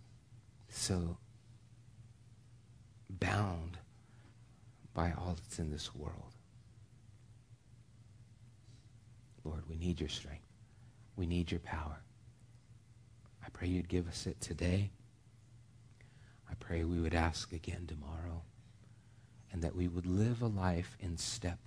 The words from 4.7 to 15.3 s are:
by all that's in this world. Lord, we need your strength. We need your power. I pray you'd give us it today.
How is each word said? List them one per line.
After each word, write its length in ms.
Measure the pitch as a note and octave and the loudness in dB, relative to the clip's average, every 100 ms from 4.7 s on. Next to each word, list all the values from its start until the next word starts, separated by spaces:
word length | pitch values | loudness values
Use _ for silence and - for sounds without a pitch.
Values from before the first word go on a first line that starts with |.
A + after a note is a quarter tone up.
| - - | -20 -6
by 200 | - E2+ - | 0 2 2
all 180 | F2+ E2+ | -2 -4
that's 220 | - - | -6 -4
in 100 | D#2+ | -4
this 240 | D2+ - | -2 -6
world. 400 | - D#2 - - - - - - - - - - - - - - - - - - - - - - - - - - - - - - - - - | -6 -8 -8 -12 -18 -20 -20 -20 -20 -20 -20 -20 -20 -20 -20 -20 -20 -20 -20 -20 -20 -20 -20 -20 -20 -20 -20 -20 -20 -20 -20 -20 -20 -20 -10
Lord, 200 | - D#2+ D#2+ | -6 -6 -6
we 80 | D#2+ | -2
need 220 | F2 D#2+ | 0 2
your 100 | D2+ | 0
strength. 380 | - D2 D2+ - - - - - - - - | -4 -6 -10 -12 -20 -20 -20 -20 -20 -10 -2
We 120 | E2+ | 2
need 240 | F2 E2+ | 4 4
your 80 | E2+ | 0
power. 420 | - E2 D2+ D2+ - - - - - - - - - - - - - - - | 0 -4 -4 -6 -12 -20 -20 -20 -20 -20 -20 -20 -20 -20 -20 -20 -20 -16 -14
I 40 | |
pray 140 | - F2 | -2 2
you'd 220 | F2+ F2 | 2 4
give 180 | F2+ E2+ | 2 2
us 180 | - - | -2 -4
it 160 | - | -4
today. 480 | - D#2+ F2 F#2+ G2+ - - - - | -4 2 4 6 4 -2 -18 -20 -20